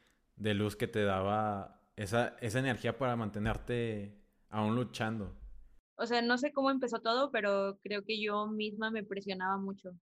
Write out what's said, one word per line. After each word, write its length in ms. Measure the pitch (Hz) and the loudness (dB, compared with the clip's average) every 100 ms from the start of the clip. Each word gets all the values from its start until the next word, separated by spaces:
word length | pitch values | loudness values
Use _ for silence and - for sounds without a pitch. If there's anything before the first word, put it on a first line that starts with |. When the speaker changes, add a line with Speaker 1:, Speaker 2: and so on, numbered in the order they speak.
| _ _ _ - | _ _ _ -4
Speaker 1:
de 180 | 107 | 0
luz 220 | 101 104 101 | 2 2 0
que 120 | 113 | -2
te 160 | 107 | 2
daba 720 | 101 95 98 107 107 101 92 - _ | 2 4 2 2 2 -2 -6 -14 _
esa, 440 | - 98 117 120 - | -8 0 2 2 -2
esa 180 | 117 120 | -2 0
energía 380 | 135 110 117 - | 0 0 0 0
para 200 | 127 120 | 0 0
mantenerte 1000 | 107 104 110 104 - 120 117 107 98 101 - _ _ | -2 -2 0 -2 0 0 0 -2 -6 -12 -20 _ _
aún 280 | 107 107 117 | 0 2 2
luchando? 600 | 113 - 113 113 92 - - - - - _ - | 0 -2 -2 -2 -6 -8 -14 -14 -18 -20 _ -6
Speaker 2:
O 100 | 220 | 0
sea, 160 | 240 | 2
no 160 | 233 240 | 2 2
sé 140 | 285 | 2
cómo 160 | 285 269 | 2 2
empezó 300 | 269 247 226 | 2 0 0
todo, 280 | 226 247 277 | 2 2 2
pero 480 | 233 202 196 196 196 | 2 2 2 0 -4
creo 200 | 196 208 202 | -6 -6 -2
que 120 | 214 | -2
yo 280 | 214 208 214 | 0 0 0
misma 440 | 214 214 214 220 | -2 -2 -2 -2
me 140 | 220 | -2
presionaba 540 | 208 196 196 185 185 196 | -4 -6 -4 -2 0 0
mucho. 320 | 196 196 190 175 | -2 -6 -10 -16